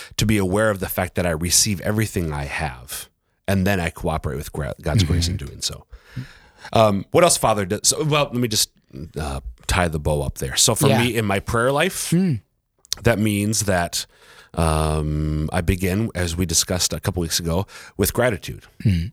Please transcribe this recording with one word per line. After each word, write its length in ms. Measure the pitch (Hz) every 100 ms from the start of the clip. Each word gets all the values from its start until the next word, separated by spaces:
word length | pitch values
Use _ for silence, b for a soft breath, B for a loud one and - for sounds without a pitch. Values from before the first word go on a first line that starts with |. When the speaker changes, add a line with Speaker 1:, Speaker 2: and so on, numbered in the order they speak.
| B -
Speaker 1:
to 80 | 107
be 100 | 107
aware 320 | 92 101 110
of 120 | 95
the 80 | 90
fact 240 | - 92
that 120 | - 87
I 40 |
receive 500 | 78 87 - 117 95
everything 500 | - 107 107 101 82
I 100 | 73
have, 640 | 71 - 76 64 64 - - _ _ _ -
and 180 | 98 92
then 140 | 98
I 80 | 82
cooperate 480 | - 85 78 78 67
with 160 | 78
gra-, 220 | - 69 -
God's 220 | 82 76
grace 220 | 82 85 85
in 120 | 90
Speaker 2:
Mm-hmm. 80 | -
Speaker 1:
doing 160 | -
so. 240 | - - - B B B 127 B B B B
Um, 320 | 113 110 98 -
what 140 | 156
else, 120 | 175 -
Father? 280 | 123 104
Does, 160 | 95 104 -
so, 160 | -
well, 200 | 156 147 143
let 80 | 120
me 100 | 123
just, 240 | 104 - _ _ 67 82 73
uh, 220 | 76 67 - - -
tie 220 | 95 87
the 100 | 78
bow 240 | 76 73
up 160 | 69 -
there. 160 | 67
So 220 | - - 113
for 100 | 113
Speaker 2:
Yeah. 140 | 127
Speaker 1:
me 140 | 120 113
in 80 |
my 160 | 104 98
prayer 320 | - 117 123
life, 380 | 139 180 - -
Speaker 2:
Hmm. 240 | 170 190 120 - _ _ _ _ -
Speaker 1:
that 160 | 117 104
means 440 | 110 101 104 107
that, 440 | - 90 85 - - B B B B
um, 960 | - 82 78 78 78 76 76 76 76 76
I 80 | 92
begin, 480 | 85 92 95 95 113
as 220 | 90 87 82
we 100 | 92
discussed 460 | 80 - 90 -
a 80 | 80
couple 200 | - 90
weeks 200 | 82 -
ago, 260 | 85 82 104 B B -
with 160 | 92
gratitude, 500 | 80 123 92 - 50 - _
Speaker 2:
Hmm. 220 | 110 87 90